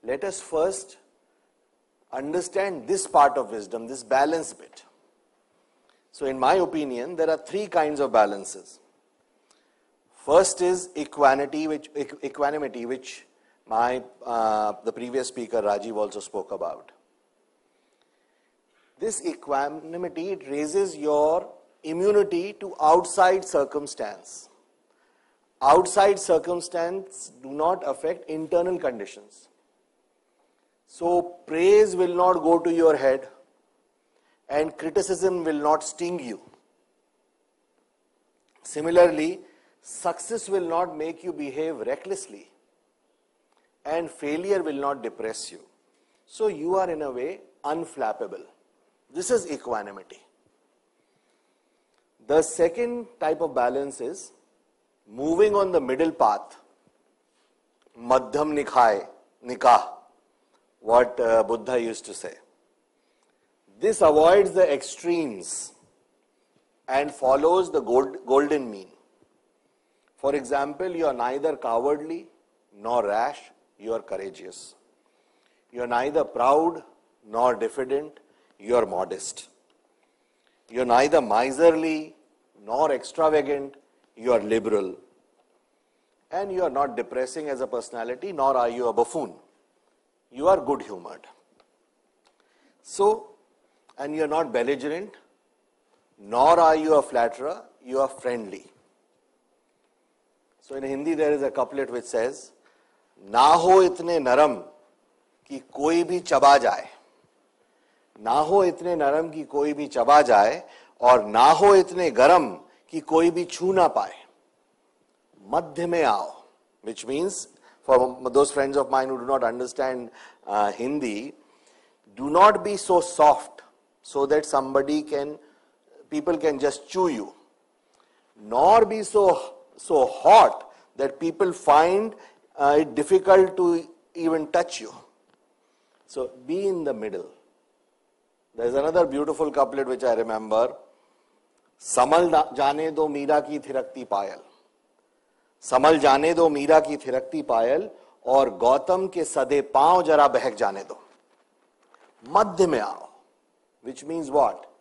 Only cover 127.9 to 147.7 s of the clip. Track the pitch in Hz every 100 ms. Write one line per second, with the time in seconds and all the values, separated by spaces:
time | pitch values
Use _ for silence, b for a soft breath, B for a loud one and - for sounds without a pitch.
127.9 | _ _ _ _ _ 107 117 165 226 214
128.9 | 220 208 214 196 156 - - _ _ -
129.9 | 160 127 - 156 220 147 - - b b
130.9 | - 135 - 165 160 190 160 - 147 165
131.9 | 190 220 214 b b b - 143 147 156
132.9 | 120 147 190 190 190 185 185 175 170 160
133.9 | _ _ - 165 160 151 175 170 - 107
134.9 | - _ _ _ _ _ _ _ _ _
135.9 | _ _ 139 127 127 123 175 196 180 147
136.9 | 117 107 95 85 _ _ _ _ _ _
137.9 | _ _ _ _ _ _ 110 120 135 147
138.9 | 170 160 139 147 147 156 139 131 135 127
139.9 | 127 131 113 113 110 110 110 123 - -
140.9 | _ _ _ _ _ _ _ _ _ -
141.9 | - 127 165 175 156 151 123 139 147 160
142.9 | 151 151 143 143 151 147 147 131 131 127
143.9 | 135 120 101 98 90 - _ _ _ _
144.9 | _ _ _ _ _ _ _ - 131 143
145.9 | 160 139 135 156 165 170 147 143 160 156
146.9 | 147 131 127 - 156 - 117 117